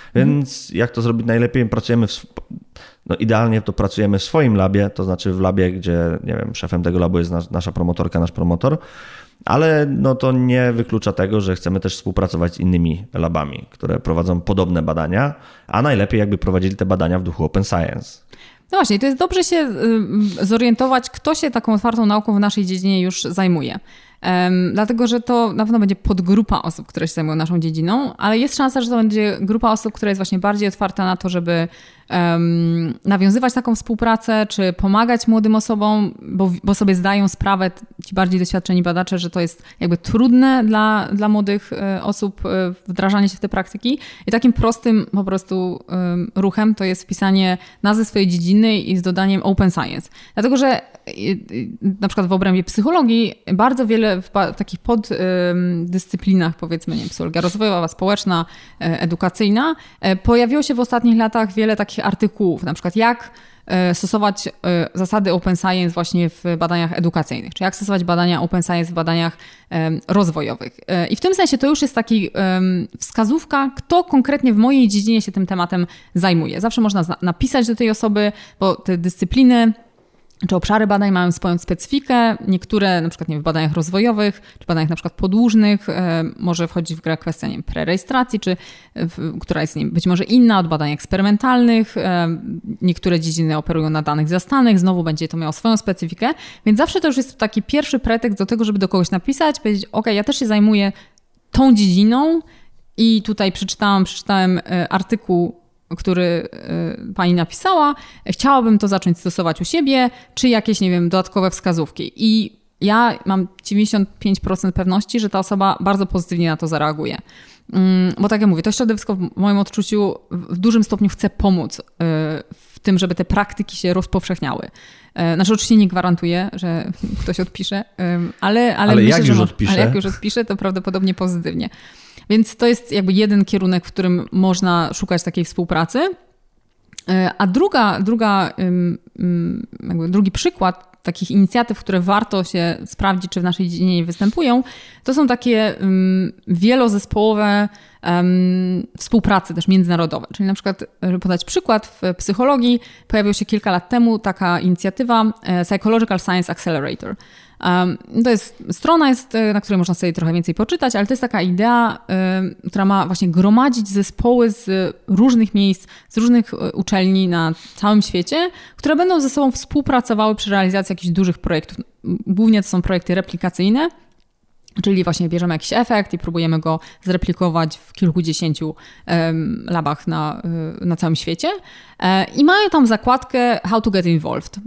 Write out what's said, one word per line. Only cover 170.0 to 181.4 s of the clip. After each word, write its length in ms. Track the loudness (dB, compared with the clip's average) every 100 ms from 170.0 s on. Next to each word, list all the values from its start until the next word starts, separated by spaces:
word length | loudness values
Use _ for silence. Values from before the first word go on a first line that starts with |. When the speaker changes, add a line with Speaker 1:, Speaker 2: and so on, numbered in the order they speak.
| 0 0 0
Speaker 2:
przy 160 | 0 -2
realizacji 420 | 0 2 0 -4
jakichś 200 | -6 -2
dużych 260 | 0 0 0
projektów. 400 | -2 -4 -4 -14 -16 _ -8 -6 -2
Głównie 360 | 2 4 4
to 60 | 2
są 140 | -2
projekty 320 | 0 -2 0
replikacyjne, 760 | -4 -2 -4 -6 0 2 2 0 -6 _ _ _ _ _ _ _ -4
czyli 220 | 0 0
właśnie 240 | 0 -2 -2
bierzemy 260 | -2 -2
jakiś 180 | -2 -2
efekt 400 | -2 0 0 -2
i 40 | -6
próbujemy 400 | -6 -2 0 0
go 220 | 0 -4 -6 -12
zreplikować 760 | -2 -2 -2 -2 0 0 -2 -6
w 140 | -16
kilkudziesięciu, 800 | -2 0 0 -2 -2 -2 -2 -6 -10 -18 -18 -2
em, 600 | 0 0 -2 -2 -6 -4
labach 360 | -4 -4 -4 -4
na, 360 | -4 -4 -6 -6 -6 -6 -6
y, 40 | -4
na 100 | -2
całym 200 | 0 -2
świecie. 320 | -2 -4